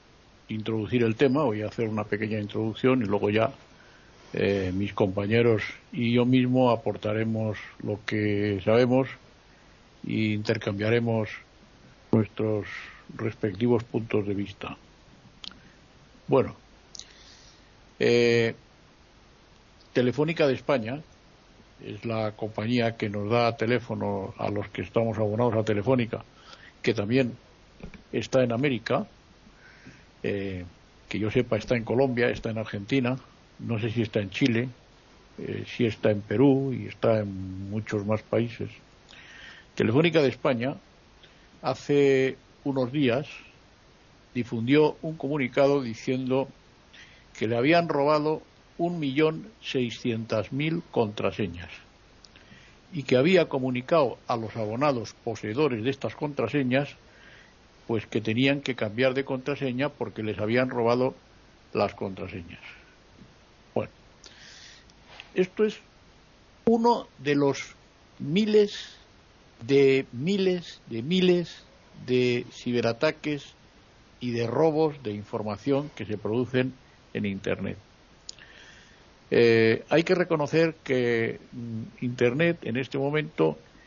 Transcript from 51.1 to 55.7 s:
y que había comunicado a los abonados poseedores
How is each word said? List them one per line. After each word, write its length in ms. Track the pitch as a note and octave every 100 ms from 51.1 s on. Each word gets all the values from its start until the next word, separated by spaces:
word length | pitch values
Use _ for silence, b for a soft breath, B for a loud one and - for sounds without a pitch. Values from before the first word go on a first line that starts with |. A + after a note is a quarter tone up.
| G#2 G2+ - G2+ E2+ F2 - - _ _ - - B B B B B _
y 100 | E3+
que 140 | B2+ B2+
había 280 | D3 F#3 D#3+
comunicado 680 | C#3 C3 B2 B2 E3+ C3 - -
a 80 | A#2+
los 180 | A2 A2+
abonados 580 | G#2+ A2+ D3 B2+ G#2 -
poseedores 600 | - G#2+ G#2+ A2 D3+